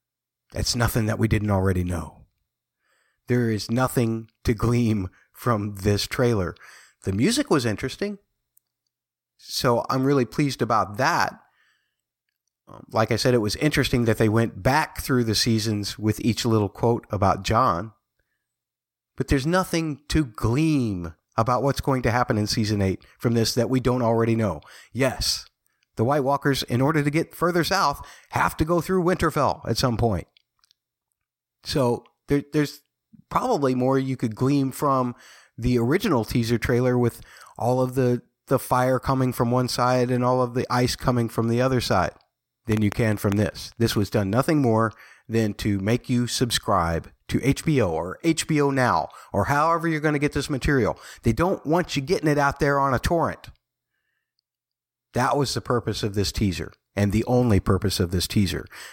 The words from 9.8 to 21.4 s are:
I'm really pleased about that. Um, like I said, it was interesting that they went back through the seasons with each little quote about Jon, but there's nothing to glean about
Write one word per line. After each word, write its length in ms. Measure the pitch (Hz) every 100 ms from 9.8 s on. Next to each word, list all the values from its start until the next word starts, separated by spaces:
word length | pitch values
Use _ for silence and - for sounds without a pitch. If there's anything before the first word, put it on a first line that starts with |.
| -
I'm 140 | 131
really 200 | 135 139
pleased 380 | 120 - 143 -
about 340 | 117 110 98 104
that. 420 | 147 156 - - _ _ _ _ _ _ _ _ _ _ _ _ -
Um, 200 | - -
like 220 | 110 113
I 40 | 107
said, 180 | 131
it 40 | 123
was 180 | 104 -
interesting 480 | 147 147 120 123 117
that 120 | 107
they 100 | 110
went 340 | 113 117 98
back 380 | 123 151 151 -
through 240 | - 127
the 100 | 110
seasons 640 | 101 123 110 110 104 98 -
with 200 | 107 -
each 200 | 117 -
little 240 | 120 110 101
quote 380 | - 117 117 -
about 340 | 101 95 87
Jon, 480 | 95 113 127 85 110 - _ _ _ _ _ _ _ _ _ _ _ -
but 120 | -
there's 180 | 139 147
nothing 540 | 185 180 165 160 139 -
to 160 | 156
glean 920 | 131 - 110 131 160 147 117 90 85 - _
about 260 | -